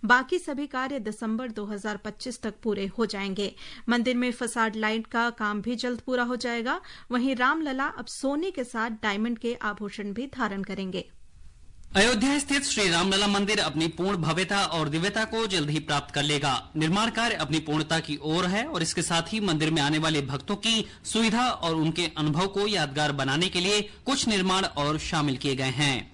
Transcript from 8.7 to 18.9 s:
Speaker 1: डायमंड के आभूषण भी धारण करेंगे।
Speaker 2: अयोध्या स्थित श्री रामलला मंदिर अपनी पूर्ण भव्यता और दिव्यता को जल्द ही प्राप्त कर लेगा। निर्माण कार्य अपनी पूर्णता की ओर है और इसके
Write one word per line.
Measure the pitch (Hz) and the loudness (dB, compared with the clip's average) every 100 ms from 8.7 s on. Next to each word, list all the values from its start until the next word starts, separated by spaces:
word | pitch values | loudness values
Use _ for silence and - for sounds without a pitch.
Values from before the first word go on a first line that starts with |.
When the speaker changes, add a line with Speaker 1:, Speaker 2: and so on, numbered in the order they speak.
| 233 226 220 | -2 -4 -2
Speaker 1:
डायमंड | 220 202 226 233 | -2 0 0 -2
के | 233 233 | -4 -2
आभूषण | 214 202 208 - 202 | -4 -4 -8 -6 -6
भी | 202 277 254 | -6 -8 -4
धारण | 220 196 | -4 -2
करेंगे। | 190 190 190 180 - - - - - - - - - 190 | -6 -6 -4 -6 -8 -16 -20 -18 -20 -20 -20 -18 -2 4
Speaker 2:
अयोध्या | 220 240 262 285 | 4 6 4 2
स्थित | 277 285 | 2 0
श्री | 277 - 196 | 0 2 4
रामलला | 170 185 196 208 | 4 4 4 4
मंदिर | 202 202 208 | 4 4 2
अपनी | 156 147 160 160 | 2 2 0 0
पूर्ण | 185 190 | 0 2
भव्यता | 151 160 185 202 180 165 | 2 0 2 2 2 0
और | 156 | 0
दिव्यता | 156 190 208 220 | 2 0 0 0
को | 226 220 | 0 0
जल्द | 185 147 | 0 2
ही | 151 151 | 0 0
प्राप्त | 143 - 151 | -2 0 -2
कर | |
लेगा। | 147 147 147 123 - 156 | 0 2 2 0 -2 0
निर्माण | 160 196 233 | 2 4 2
कार्य | 226 233 196 | 2 0 0
अपनी | 151 156 151 | 0 0 0
पूर्णता | 151 151 160 | -2 2 -2
की | 156 147 | -2 -6
ओर | 147 160 180 | 0 0 2
है | 202 285 | 0 0
और | 285 | -2
इसके | 160 | -2